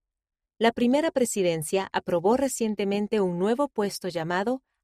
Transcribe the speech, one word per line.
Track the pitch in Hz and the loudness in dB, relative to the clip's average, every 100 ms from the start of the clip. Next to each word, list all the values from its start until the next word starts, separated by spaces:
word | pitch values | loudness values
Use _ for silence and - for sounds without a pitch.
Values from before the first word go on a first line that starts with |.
| _ _ _ _ _ - | _ _ _ _ _ 0
La | 220 | 0
primera | - 240 277 320 | 2 2 2 2
presidencia | 269 240 208 180 165 156 190 - | 0 0 0 0 0 0 -2 -2
aprobó | 190 - 175 175 254 | -4 -2 0 2 2
recientemente | 269 - 220 208 196 202 208 220 | 0 -2 -2 -2 -2 -2 0 0
un | 185 175 | 0 0
nuevo | 196 240 285 | 0 0 -2
puesto | - 202 - 185 | -2 -4 -4 -6
llamado | 170 160 175 202 262 _ _ | -6 -2 -2 0 -4 _ _